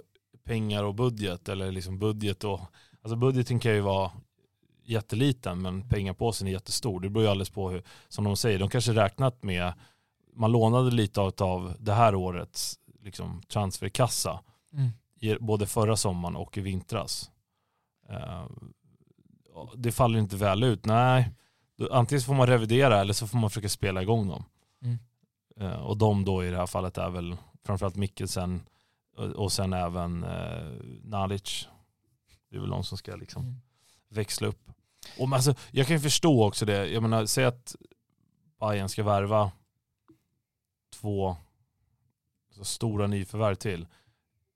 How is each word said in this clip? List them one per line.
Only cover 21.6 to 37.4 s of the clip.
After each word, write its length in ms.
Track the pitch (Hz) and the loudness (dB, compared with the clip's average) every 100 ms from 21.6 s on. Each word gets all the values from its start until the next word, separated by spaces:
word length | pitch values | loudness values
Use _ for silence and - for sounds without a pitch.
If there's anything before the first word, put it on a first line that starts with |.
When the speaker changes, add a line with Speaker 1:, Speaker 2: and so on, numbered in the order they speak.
| _ - | _ -8
Speaker 1:
Då, 140 | 113 | 0
antingen 280 | 131 120 143 | 2 2 2
så 40 | 123 | 2
får 80 | |
man 120 | 139 123 | 4 6
revidera 540 | 127 110 120 139 104 | 6 4 4 6 6
eller 120 | 98 | 4
så 140 | 101 110 | 0 0
får 120 | 113 | 0
man 120 | 107 | 0
försöka 180 | 107 101 | 0 -4
spela 340 | - 104 95 | -2 -2 0
igång 260 | 92 117 98 | 0 0 0
dem. 160 | 60 - _ _ _ | -4 -10 _ _ _
Speaker 2:
Mm. 160 | 123 117 - _ _ _ _ - | -6 -6 -8 _ _ _ _ -10
Speaker 1:
Eh, 200 | 95 76 | -8 -6
och 160 | 73 107 | -4 2
de 280 | 110 101 | 4 4
då 200 | 95 92 | 2 0
i 60 | 90 | -2
det 60 | 90 | -2
här 100 | 90 | -2
fallet 320 | 90 92 - | -4 -4 -4
är 120 | 90 | -4
väl 260 | 90 85 87 - - - | -4 -8 -10 -14 -14 -6
framförallt 300 | 98 98 92 | -4 -2 -2
Mikkelsen 720 | 98 - 98 - 90 90 - _ _ _ _ - | -6 -6 -8 -4 -4 -6 -8 _ _ _ _ -10
och, 80 | |
och 280 | 101 - 101 | -8 -4 -2
sen 200 | - 95 | -2 -2
även, 520 | 92 87 87 87 85 | -2 -4 -4 -4 -4
eh, 440 | 85 87 85 82 78 60 - - | -6 -8 -8 -10 -12 -14 -16 -18
Nalic. 640 | - 104 95 101 - - - - _ _ _ _ _ _ _ | -8 -4 -2 -4 -6 -8 -10 -18 _ _ _ _ _ _ _
Det 60 | 101 | -10
är 40 | |
väl 100 | 98 | -6
de 140 | 95 | -6
som 140 | 95 98 | -6 -10
ska, 180 | - 98 | -12 -14
liksom, 260 | 98 - | -14 -12
Speaker 2:
Mm. 180 | 127 127 - _ _ _ _ | -10 -12 -16 _ _ _ _
Speaker 1:
växla 380 | 107 104 - 107 | -6 -6 -4 -4
upp. 240 | - - - _ _ - - | -6 -12 -20 _ _ -16 -4
Och, 100 | 131 | 0
men 80 | 135 | 2
alltså, 180 | 131 131 - | 2 2 0
jag 160 | - 135 | 0 2
kan 100 | 160 | 2
ju 40 | |
förstå 420 | 143 - 170 131 107 | 2 4 6 8 6
också 180 | - | 4
det. 220 | 104 101 95 | 0 0 0
Jag 140 | 110 | 0
menar, 240 | 113 113 107 | 2 2 2
säg 180 | - | 2